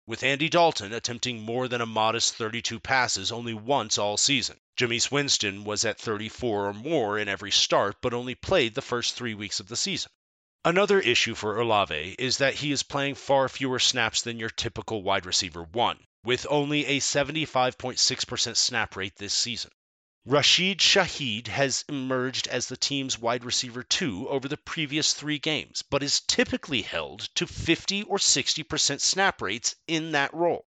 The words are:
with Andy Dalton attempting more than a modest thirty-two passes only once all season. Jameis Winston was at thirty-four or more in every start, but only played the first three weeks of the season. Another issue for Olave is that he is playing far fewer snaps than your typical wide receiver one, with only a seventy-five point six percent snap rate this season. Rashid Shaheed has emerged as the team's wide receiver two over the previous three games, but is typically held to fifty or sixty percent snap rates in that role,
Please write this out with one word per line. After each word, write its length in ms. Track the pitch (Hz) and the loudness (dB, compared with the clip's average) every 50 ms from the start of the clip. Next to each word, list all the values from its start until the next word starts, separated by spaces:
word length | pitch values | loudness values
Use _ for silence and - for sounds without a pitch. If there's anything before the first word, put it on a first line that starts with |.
| _ | _
with 180 | - 113 - - | -8 -6 0 0
Andy 240 | 131 139 135 156 156 | 2 2 2 2 2
Dalton 460 | 143 175 170 160 147 - 104 98 117 | 4 6 6 6 4 0 -4 -6 -6
attempting 480 | 117 - - 120 117 - 123 123 110 107 | -6 -6 -6 -6 -4 -4 -4 -4 -4 -4
more 260 | 110 117 127 127 123 | -4 -2 -2 -2 -2
than 140 | 120 120 120 | -2 -2 -2
a 40 | |
modest 480 | 113 110 110 110 110 110 113 - - - | -2 0 2 2 2 2 2 0 0 0
thirty-two 460 | - 117 110 113 117 110 - 117 110 | -2 -4 -4 -4 -4 -4 -4 -6 -6
passes 500 | - - 135 131 123 113 - 101 95 92 | -2 0 2 2 2 2 0 -2 -2 -4
only 220 | 113 117 120 117 113 | -4 -6 -6 -6 -8
once 460 | 107 107 117 143 131 107 110 - 120 | -4 0 0 2 2 2 0 0 0
all 180 | 104 104 104 | 0 0 2
season. 400 | 101 - - 143 127 95 - - - _ _ - - | 2 2 2 2 2 0 -2 -6 -10 _ _ -2 0
Jameis 340 | 127 117 120 117 - - 131 | 0 2 2 2 0 0 0
Winston 520 | 143 143 135 - - 107 101 98 101 104 | 0 2 2 2 2 0 -2 -4 -4 -6
was 200 | 104 104 101 - | -4 -2 -2 0
at 160 | 110 98 - | -2 -2 -4
thirty-four 680 | - 113 107 104 110 110 - - 127 120 104 101 101 101 | -4 -4 -4 -4 -4 -8 -8 -4 -2 0 0 0 0 -2
or 40 | 101 | -4
more 460 | 104 113 151 170 147 113 101 104 107 | -6 -4 -2 0 0 2 0 0 -2
in 100 | 107 101 | -2 -2
every 240 | 98 95 107 98 - | -4 -4 -2 0 2
start, 440 | - - - 170 147 113 101 101 _ | 2 2 4 4 4 4 2 0 _
but 140 | - 123 120 | -4 -2 -2
only 200 | 120 123 127 120 | -2 -4 -6 -8
played 400 | - - - 196 180 131 117 107 | -8 -2 2 4 4 4 2 0
the 60 | 135 | -4
first 360 | - - 123 120 113 - - | -6 -4 -2 -2 -2 -2 -4
three 180 | - 123 117 110 | -4 -4 -6 -6
weeks 260 | 101 104 95 - - | -6 -6 -6 -6 -6
of 80 | 101 90 | -6 -6
the 80 | 117 | -4
season. 340 | - - 196 185 131 - - _ _ _ _ _ _ _ _ _ _ - | -4 -2 -2 -2 -4 -6 -8 _ _ _ _ _ _ _ _ _ _ 0
Another 340 | 165 170 185 208 202 202 196 | 2 4 4 4 6 4 4
issue 360 | - 117 120 - - 117 110 | 6 4 4 4 4 2 0
for 260 | - - 107 101 110 | -2 -4 -2 0 0
Olave 560 | 120 113 107 104 98 - 82 76 78 95 90 - | 2 4 4 4 4 2 0 -4 -4 -6 -6 -4
is 200 | 127 127 113 - | -2 -2 0 2
that 160 | 139 135 131 | 2 0 0
he 180 | - 139 147 143 | 0 -2 -2 0
is 100 | 123 - | -2 -2
playing 340 | - - 139 139 139 135 | -2 -2 -2 -2 -2 -4
far 340 | - - - 139 135 135 131 | -4 0 2 4 4 4 2
fewer 280 | - - 131 131 127 120 | 0 -2 -4 -2 0 2
snaps 440 | - - - 127 113 110 - - - | 2 2 2 2 2 0 0 -2 -2
than 160 | 120 117 117 | -4 -6 -6
your 100 | 113 113 | -6 -6
typical 540 | - - - 110 - - - - 110 107 90 | -6 -4 -6 -6 -6 -6 -6 -4 -4 -2 0
wide 240 | 98 98 98 87 | 2 0 0 0
receiver 420 | 90 85 - 101 87 78 85 85 80 82 | 0 0 0 0 -2 -4 -10 -10 -6 -2
one, 260 | 120 113 98 78 - _ _ _ _ - | 0 0 0 0 -2 _ _ _ _ -2
with 220 | 117 127 123 - - | -2 -2 0 0 2
only 380 | 143 147 143 143 151 147 135 | 2 2 2 2 0 0 0
a 140 | 120 143 135 | 0 0 0
seventy-five 760 | - - - 147 143 131 151 160 147 - - 131 127 131 127 | 0 0 2 0 0 0 -2 -4 -4 0 2 2 2 2 0
point 220 | - - 127 120 - | -2 -6 -6 -2 0
six 260 | - - 131 - - | 0 0 0 -2 -4
percent 320 | - 123 113 - 120 110 | -4 -2 -2 -2 -2 0
snap 400 | - - - 123 113 107 - - | 0 0 0 0 0 -2 -2 -4
rate 180 | 101 95 101 - | -6 -6 -6 -8
this 180 | - 101 98 - | -8 -8 -4 -2
season. 360 | - - 120 117 - - - _ _ _ _ _ _ _ _ _ _ - | -2 -2 -2 -4 -8 -10 -12 _ _ _ _ _ _ _ _ _ _ -4
Rashid 520 | 113 131 143 127 - - 160 180 190 196 165 | 2 2 4 6 6 6 6 4 4 4 4
Shaheed 720 | - - - 196 180 - - - 147 123 104 107 120 107 | 4 6 6 6 4 4 0 -4 -4 -2 -4 -4 -4 -4
has 360 | 101 131 139 135 120 - - | 0 0 2 2 2 -2 -4
emerged 600 | - 147 139 131 131 131 127 123 131 123 - - - | -4 -6 -4 -2 0 0 0 0 0 -2 -4 -4 -2
as 180 | 135 127 117 | -2 -4 -4
the 120 | - 127 - | -4 -4 -2
team's 400 | - - 139 139 135 131 120 - | -2 -2 0 -2 -2 -2 -4 -2
wide 260 | 113 117 120 127 120 | 0 0 0 -2 -2
receiver 380 | 123 - - - 123 113 123 120 | -2 -2 -2 -2 -4 -6 -8 -4
two 440 | - - - 190 143 95 87 135 - | -2 -2 0 0 -2 -2 -4 -4 -2
over 180 | 143 139 123 139 | -2 -2 -2 -4
the 80 | 147 | -8
previous 560 | - - - - 170 156 135 143 156 143 - - | -8 -10 -8 -6 -4 -4 -2 -2 0 0 0 0
three 260 | - 143 151 151 143 | -2 -4 -4 -4 -2
games, 460 | - 160 156 127 76 57 - - - - | -2 -2 -2 -2 -4 -6 -10 -10 -6 -2
but 120 | 139 139 139 | -2 0 0
is 200 | 139 - - - | 2 0 0 0
typically 580 | - - - 247 - 254 247 - - 143 113 | 0 2 2 2 2 0 -6 -4 -2 -2 -2
held 480 | - - - 82 78 69 69 104 - - - | -2 -2 -4 -6 -6 -6 -8 -10 -10 -6 -4
to 120 | - 175 | -4 -4
fifty 560 | - - - - - 165 - - - 190 202 214 | -4 -6 -4 0 2 2 2 0 -4 -4 -4 -2
or 140 | - 202 196 | -2 -2 0
sixty 440 | - - - - - - - - 151 | 2 4 4 2 2 0 -2 -2 -4
percent 400 | - 156 139 - - 143 131 - | -4 -2 0 0 0 0 0 0
snap 400 | - - 185 196 190 - - 113 | 0 2 4 2 2 2 0 -2
rates 340 | 92 104 120 - - - _ _ | -4 -2 -2 -4 -4 -6 _ _
in 260 | - 165 160 160 165 156 | -2 -2 -2 0 0 0
that 200 | 143 139 - - | 0 0 0 0
role, 320 | 160 175 170 151 - - _ | 0 2 2 0 0 -4 _